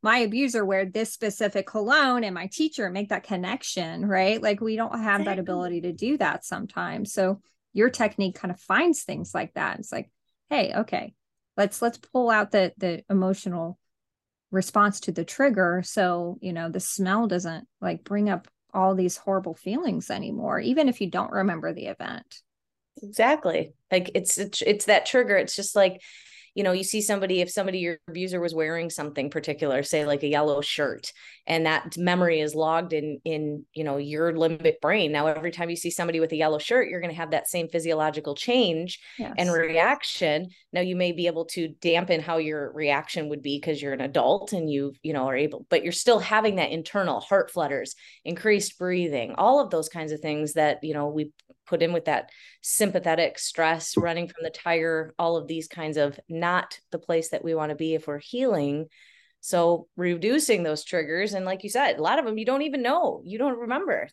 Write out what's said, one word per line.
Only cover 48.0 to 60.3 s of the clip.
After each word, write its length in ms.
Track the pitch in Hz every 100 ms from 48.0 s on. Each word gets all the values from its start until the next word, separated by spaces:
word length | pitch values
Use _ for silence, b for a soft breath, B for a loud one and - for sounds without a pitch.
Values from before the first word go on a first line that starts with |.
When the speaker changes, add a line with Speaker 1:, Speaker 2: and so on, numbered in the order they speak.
| B B
Speaker 2:
increased 540 | 160 175 214 208 - -
breathing, 560 | 180 180 175 139 113 -
all 220 | 208 285
of 100 | 214
those 180 | 165 156
kinds 240 | 170 156
of 80 | 151
things 340 | 156 151 151
that, 280 | 160 151 -
you 100 | 156
know, 160 | 147 147
we 220 | 156 151 - _ _ -
put 160 | 165
in 100 | 165
with 140 | 175 160
that 240 | 131 - B B B
sympathetic 760 | - - 202 180 175 160 160 -
stress, 580 | - - 160 165 - -
running 300 | 170 165 170
from 160 | -
the 80 | 160
tiger, 640 | - 175 170 165 160 160 -
all 160 | 170 170
of 100 | 143
these 220 | 165 156
kinds 280 | - 156 151
of 220 | 143 143 -
not 520 | 165 170 180 - - _
the 80 | 165
place 300 | - 165 160
that 160 | -
we 100 | 165
wanna 220 | 160 151 151
be 180 | 160
if 140 | 160 156
we're 100 | 147
healing. 680 | - 247 262 180 143 147 160 b b b b _
So 480 | - 175 170 170 - -
reducing 680 | 180 170 202